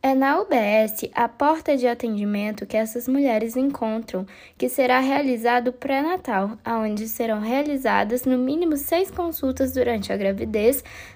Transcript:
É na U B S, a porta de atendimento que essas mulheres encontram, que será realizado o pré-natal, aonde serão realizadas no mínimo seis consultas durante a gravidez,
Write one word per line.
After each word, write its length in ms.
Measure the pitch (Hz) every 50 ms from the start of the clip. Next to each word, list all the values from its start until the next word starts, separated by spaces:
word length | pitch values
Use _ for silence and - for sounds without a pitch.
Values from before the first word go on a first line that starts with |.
É 140 | - 269 269
na 240 | 262 269 269 285 339
U 60 | 415
B 100 | - 320
S, 560 | 254 214 208 208 220 220 214 214 - - - -
a 120 | - 240
porta 520 | 233 - - 285 294 320 320 311 - 294 277
de 100 | 240 247
atendimento 760 | 240 240 240 233 220 202 208 208 208 202 208 214 214 214 208
que 100 | - -
essas 320 | 214 220 220 220 240 240 -
mulheres 480 | 262 277 285 269 226 214 220 226 226
encontram, 720 | 254 262 277 277 - - 220 220 226 226 - - 185 190 190 - - - - _ _
que 100 | - 254
será 320 | - - 262 247 247 254
realizado 680 | 262 262 277 285 294 269 254 226 226 233 240 247 240 247
o 40 | 247
pré-natal, 880 | 247 - 277 269 269 285 320 359 370 370 - 233 190 196 202 226 240 _
aonde 460 | - 233 226 220 214 208 208 220 220
serão 320 | 220 - 247 226 220 214
realizadas 880 | 208 220 247 269 294 294 294 269 262 226 202 202 208 208 226 247 -
no 100 | 262 254
mínimo 400 | 254 254 262 285 320 349 330 311
seis 340 | 277 285 - - 339 392 381
consultas 600 | - - 349 339 320 - - 262 254 262 269 254 254
durante 400 | 262 247 240 240 220 196 - 196
a 40 | 202
gravidez, 680 | 202 196 196 196 226 220 214 214 208 233 277 277 - - - - - - -